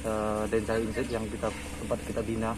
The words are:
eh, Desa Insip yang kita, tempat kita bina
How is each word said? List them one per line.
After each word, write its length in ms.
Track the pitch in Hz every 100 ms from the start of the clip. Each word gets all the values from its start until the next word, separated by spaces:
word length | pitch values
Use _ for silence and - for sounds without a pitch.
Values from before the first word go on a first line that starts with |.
eh, 400 | 110 107 107 107 107
Desa 240 | 113 107 113
Insip 240 | 113 110 123
yang 160 | 117 110
kita, 160 | 104 110 - - -
tempat 200 | 110 117
kita 160 | - 107
bina 320 | 110 113 110